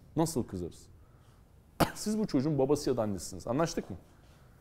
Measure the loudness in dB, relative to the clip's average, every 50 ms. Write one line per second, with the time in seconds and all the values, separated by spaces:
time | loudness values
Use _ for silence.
0 | -18 -4 -2 0 0 2 0 -2 -4 -2 -4 -6 -6 -8 -10 -14 -20 -20 -20 -20
1 | -20 -20 -20 -20 -20 -20 -20 -20 -20 -20 -20 -20 -20 -6 -2 0 0 0 -2 -4
2 | -4 -2 0 0 0 2 2 2 2 4 4 4 4 4 4 4 2 2 0 2
3 | 0 0 -2 -4 -6 -8 -10 -8 -4 -2 0 0 0 0 -2 -4 -6 -6 -10 -14
4 | -14 -18 -20 -20 -20 -20 -20 -20 -20 -20 -20 -20